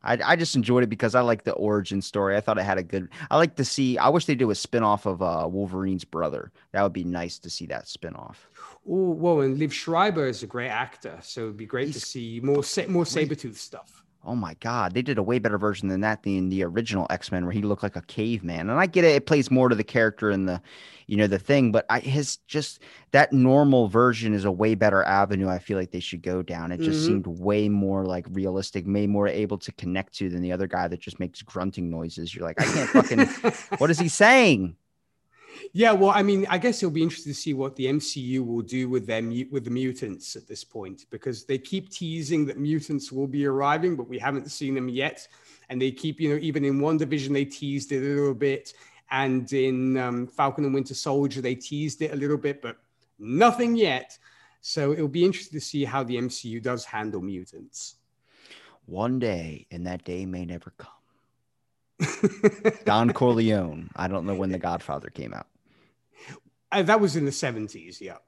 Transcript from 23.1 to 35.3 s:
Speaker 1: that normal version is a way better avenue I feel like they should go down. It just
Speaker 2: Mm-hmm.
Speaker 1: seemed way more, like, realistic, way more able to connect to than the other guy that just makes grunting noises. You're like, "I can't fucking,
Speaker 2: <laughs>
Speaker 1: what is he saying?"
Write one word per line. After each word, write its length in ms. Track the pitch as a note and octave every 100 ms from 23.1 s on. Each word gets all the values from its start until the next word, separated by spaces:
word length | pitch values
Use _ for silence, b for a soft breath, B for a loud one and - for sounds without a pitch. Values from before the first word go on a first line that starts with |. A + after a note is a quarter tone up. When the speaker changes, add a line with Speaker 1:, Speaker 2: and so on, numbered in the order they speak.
Speaker 1:
that 200 | C#3 D3+
normal 560 | C3+ B2+ C3+ D3 B2+ A2
version 460 | A2 B2 A2+ A2+
is 100 | G#2
a 80 | G2
way 220 | F2+ A2
better 280 | G#2 G#2+ G2
avenue 440 | - G2 G2 G2+ F#2+
I 100 | F#2
feel 200 | - G2
like 120 | F#2
they 80 | F2+
should 200 | - F2
go 220 | F2+ F#2
down. 280 | F2 F2 E2
It 100 | F2
just 180 | D#3+ D#3
Speaker 2:
Mm-hmm. 80 | D#3+
Speaker 1:
seemed 200 | G2+ F2
way 420 | E2+ F#2 G#2 G#2+
more, 340 | G2+ G2 F#2+
like, 220 | F#2+ F2+ E2+
realistic, 520 | F#2+ F#2+ F#2 G2 G2+ F2+
way 200 | G2+ G#2
more 200 | G2+ G2+
able 300 | D#2 G#2 G2+
to 160 | -
connect 400 | - F2+ F#2 G2 -
to 100 | G2
than 140 | F2
the 100 | F2+
other 140 | F#2 F#2+
guy 200 | F2+ F2
that 140 | E2+
just 180 | - -
makes 220 | F2+ -
grunting 480 | - F#2+ F#2 F#2 F2
noises. 460 | E2 E2 - E2+
You're 100 | F2
like, 160 | E2+ E2
"I 40 | -
can't 240 | - C4
fucking, 360 | C4 - A#2+ -
Speaker 2:
<laughs> 520 | - A#3 - - -
Speaker 1:
what 100 | D3
is 100 | D#3+
he 100 | F3
saying?" 680 | - G#3 C4 A3 A#2 F#2 - _ _ _ _ _